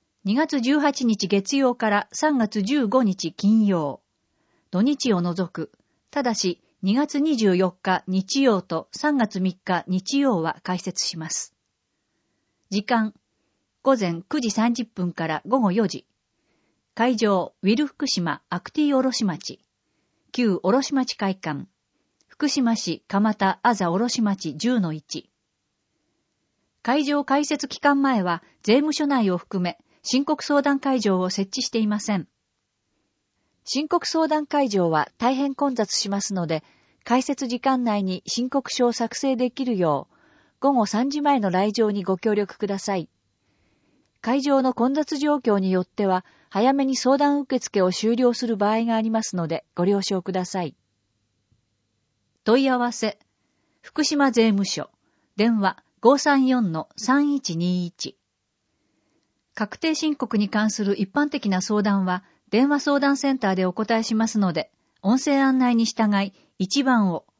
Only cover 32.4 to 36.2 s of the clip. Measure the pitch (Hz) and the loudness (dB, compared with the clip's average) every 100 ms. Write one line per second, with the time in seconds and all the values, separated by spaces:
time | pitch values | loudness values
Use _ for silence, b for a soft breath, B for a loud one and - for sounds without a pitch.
32.4 | _ _ _ _ _ _ _ _ _ _ | _ _ _ _ _ _ _ _ _ _
33.4 | _ _ - 262 302 349 - 320 311 302 | _ _ -8 -6 -2 -2 -2 -2 0 0
34.4 | 294 294 269 202 170 156 - - 233 269 | 0 0 0 2 2 0 -2 -2 -2 0
35.4 | 277 269 277 240 208 - 202 196 | -2 -2 -2 0 -2 -4 -4 -4